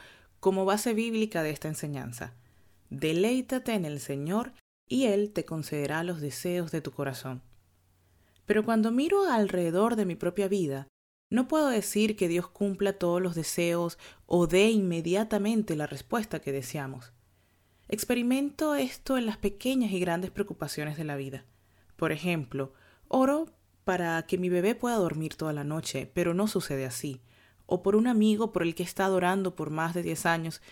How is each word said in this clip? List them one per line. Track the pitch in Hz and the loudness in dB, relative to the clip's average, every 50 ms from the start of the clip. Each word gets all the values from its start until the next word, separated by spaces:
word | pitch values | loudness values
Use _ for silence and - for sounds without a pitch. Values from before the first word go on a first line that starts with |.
| - - - - - _ _ _ | -10 -16 -20 -20 -20 _ _ _
como | - 190 190 190 190 | 0 2 2 4 2
base | 190 196 214 214 254 226 | 2 2 2 2 0 0
bíblica | 214 220 233 226 220 220 214 - 170 | 0 0 0 0 0 0 0 0 -2
de | 160 151 | -2 -2
esta | 151 - - 156 | -4 -4 -6 -8
enseñanza. | 156 - - 147 147 139 131 - 120 - - - - - - _ _ _ _ _ _ _ _ _ | -6 -6 -6 -8 -8 -8 -8 -10 -10 -10 -12 -12 -14 -16 -20 _ _ _ _ _ _ _ _ _
"Deleítate | - 139 139 156 160 170 190 220 247 262 254 - 254 254 254 - 233 | -8 -4 -2 0 2 2 2 2 2 0 0 -2 -4 -4 -2 -2 -2
en | 208 175 | -2 -2
el | 151 147 143 | -4 -6 -6
Señor, | - - 139 139 143 156 180 214 240 254 - - _ _ _ _ _ - | -6 -6 -6 -6 -4 -2 -2 -2 -2 -4 -8 -16 _ _ _ _ _ -4
y | 247 247 269 233 | 0 2 2 4
Él | 202 202 208 208 - | 4 2 2 0 -2
te | - 165 | -4 -4
concederá | - 170 160 151 - - 151 143 139 147 160 165 | -4 -4 -6 -6 -4 -4 -4 -2 -2 -2 -4 -4
los | 175 180 165 | -4 -4 -6
deseos | 147 147 127 - - 180 175 180 175 160 | -6 -8 -8 -6 -4 -2 -2 -2 -2 -2
de | - 160 | -4 -6
tu | 151 - | -6 -6
corazón". | - - 143 135 131 - - 131 131 127 - - - - _ _ _ _ _ _ _ _ _ _ _ _ _ _ _ _ _ | -8 -6 -6 -6 -6 -8 -8 -10 -10 -10 -12 -16 -20 -20 _ _ _ _ _ _ _ _ _ _ _ _ _ _ _ _ _
Pero | - 208 214 214 | 0 2 2 2
cuando | 214 226 220 214 226 | 4 4 4 4 4
miro | 233 247 285 330 392 403 392 370 | 4 2 2 4 4 4 4 4
alrededor | 269 226 208 190 - 180 175 170 160 180 208 233 240 214 | 4 4 4 4 2 2 2 2 4 4 4 4 4 2
de | 208 | 0
mi | 185 170 | 0 -2
propia | - - 175 175 - 202 190 | -2 -4 -2 0 0 0 0
vida, | 196 202 180 147 135 135 139 - _ _ _ _ _ _ _ _ | 0 0 0 0 -2 -4 -8 -12 _ _ _ _ _ _ _ _
no | - 233 262 254 | 0 0 2 2
puedo | - 311 311 277 | 2 2 2 2
decir | 247 220 202 - - 208 214 220 214 | 2 0 0 0 2 2 2 2 2
que | 214 190 170 | 0 0 0
Dios | 170 175 175 - | 2 0 -2 -4
cumpla | - - 208 202 196 185 202 196 190 | -4 -2 -2 -2 0 0 0 0 0
todos | 196 180 175 170 180 | 0 0 0 2 2
los | 185 180 165 | 0 -2 -2
deseos | 165 160 - - - 175 170 170 170 175 170 - - - - - - _ - | -4 -4 -4 -2 0 0 0 0 0 -2 -4 -6 -8 -16 -20 -20 -20 _ 0
o | 165 175 175 165 | 4 4 4 6
dé | 170 185 202 220 | 6 6 6 6
inmediatamente | 226 214 196 180 175 165 165 170 175 196 226 220 - 208 196 208 233 220 208 - 170 | 6 4 2 2 0 -2 0 0 0 0 2 0 0 0 0 2 2 2 0 0 -2
la | 151 151 147 | -4 -4 -4
respuesta | - 139 - - - 220 208 214 - 156 | -6 -10 -8 -4 -4 -4 -2 -4 -6 -6
que | - - 139 | -6 -4 -6
deseamos. | 139 131 - - 156 139 135 135 127 120 - - _ _ _ _ _ _ _ _ _ _ _ _ _ _ - | -4 -6 -6 -6 -6 -6 -8 -10 -12 -16 -20 -20 _ _ _ _ _ _ _ _ _ _ _ _ _ _ -6
Experimento | - 214 - - 247 240 240 240 254 269 277 285 285 - 320 311 294 | -4 -4 -2 -2 0 0 2 2 2 2 0 -2 -2 -2 0 0 2
esto | 285 269 254 - - - - 269 254 | 0 0 -2 -4 -6 -4 -2 0 0
en | 240 | 0
las | 226 214 | -2 -2
pequeñas | - - 202 196 - - 254 269 262 247 214 | -2 -2 -4 -4 -2 -2 0 0 2 0 0
y | 190 180 | 0 0
grandes | 180 175 170 170 185 185 | 0 0 0 -2 -2 -4
preocupaciones | - - 202 - 160 - 160 143 - - 151 151 151 | -4 -6 -6 -6 -6 -6 -8 -8 -6 -6 -6 -6 -6
de | 147 160 | -6 -6
la | 151 147 139 | -6 -6 -8
vida. | 139 135 131 135 - - _ _ _ _ _ _ _ - - - | -8 -8 -10 -12 -14 -18 _ _ _ _ _ _ _ -20 -6 -2
Por | - - 156 | -2 0 0
ejemplo, | 151 156 180 175 165 143 - - 135 139 131 - - - - _ _ - - | -2 -2 -2 -2 -2 -2 -4 -6 -6 -6 -6 -8 -14 -20 -20 _ _ -6 0
oro | - 262 262 269 285 302 330 - - _ _ _ _ _ _ | 2 4 4 4 4 2 -2 -4 -10 _ _ _ _ _ _
para | - 185 180 175 165 165 165 165 | -2 0 0 0 0 0 -2 -2
que | - - 180 | -2 -2 -2
mi | 180 180 | 0 0
bebé | 180 180 175 202 240 | 2 2 2 2 0
pueda | 240 - 247 240 | 0 0 0 2
dormir | 226 185 165 156 156 156 156 - | 2 2 0 0 -2 -4 -6 -6
toda | - 160 156 | -6 -6 -4
la | 151 147 143 | -4 -4 -4
noche, | 147 151 160 165 - - 139 135 - - | -4 -4 -4 -4 -6 -6 -6 -8 -4 -2
pero | - 175 170 170 | -2 0 0 2
no | 180 202 214 | 2 0 0
sucede | - 190 - - 147 135 135 | 0 -2 -2 -2 -4 -4 -4
así. | 131 123 - - 151 135 123 - _ _ _ _ _ _ _ _ | -4 -6 -8 -8 -8 -10 -12 -14 _ _ _ _ _ _ _ _
O | - - 180 - | -2 -2 0 2
por | 196 196 214 | 4 4 4
un | 226 247 | 4 4
amigo | 247 214 214 220 220 208 226 220 - | 4 4 6 6 4 4 2 0 0
por | 180 170 | 0 0
el | 170 165 | 0 -2
que | - 175 | -2 -4
he | |
estado | 175 - - 196 190 190 185 | -4 -2 0 2 2 4 4
orando | 180 180 185 196 190 185 175 | 4 2 2 2 0 -2 -4
por | - 156 147 | -4 -6 -4
más | 151 156 160 170 170 | -2 -2 -2 -2 -2
de | 175 170 | -2 -2
diez | 170 165 151 - | -2 -4 0 2
años | 175 165 165 160 165 160 - - - | 2 2 2 0 -4 -8 -10 -14 -20